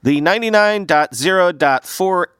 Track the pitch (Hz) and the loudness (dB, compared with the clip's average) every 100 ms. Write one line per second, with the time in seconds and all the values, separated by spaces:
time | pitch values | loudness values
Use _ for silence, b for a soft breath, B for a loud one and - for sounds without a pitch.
0 | 127 147 156 214 226 214 208 208 196 151 | 0 0 0 -2 0 2 2 -2 0 0
1 | - 113 156 190 180 151 143 131 - - | 0 -2 -2 2 0 2 0 0 -4 -4
2 | 190 185 175 | -2 -2 -4